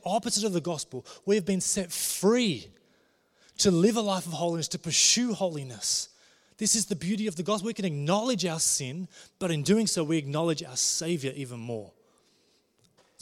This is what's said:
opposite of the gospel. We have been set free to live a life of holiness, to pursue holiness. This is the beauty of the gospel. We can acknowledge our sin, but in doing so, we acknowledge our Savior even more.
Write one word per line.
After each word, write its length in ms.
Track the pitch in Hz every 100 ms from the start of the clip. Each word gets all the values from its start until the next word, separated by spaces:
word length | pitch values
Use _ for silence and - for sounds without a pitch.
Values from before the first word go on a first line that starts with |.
opposite 400 | - 220 240 202
of 80 | 214
the 80 | 175
gospel. 460 | 165 156 - 127 - -
We 120 | - 214
have 100 | 175
been 160 | 185
set 280 | - 208 175
free 760 | - - - 190 240 226 120 - - _ _ _ _ _ _ _ -
to 120 | 202
live 260 | 165 202 226
a 60 |
life 240 | 208 190 175
of 80 |
holiness, 340 | 156 170 170 147
to 100 | -
pursue 540 | 170 143 - 226 247
holiness. 800 | 196 185 151 131 110 - - - _ _ _ _ -
This 160 | 214
is 100 | 226 -
the 100 | 165
beauty 320 | 170 208 214
of 80 | 165
the 60 |
gospel. 260 | 180 208 214
We 40 |
can 140 | 220 190
acknowledge 580 | 143 147 202 240 220
our 160 | 180 160
sin, 480 | - - 131 160 185 - - -
but 120 | 185
in 120 | 156
doing 240 | 143 220 208
so, 180 | 180
we 140 | 151 165
acknowledge 440 | 139 147 170 147
our 140 | - 127
Savior 560 | - - 165 175 135
even 240 | 143 127 123
more. 340 | 117 113 92 _ _ _ _ _ _ _ _ _ _ _ _ -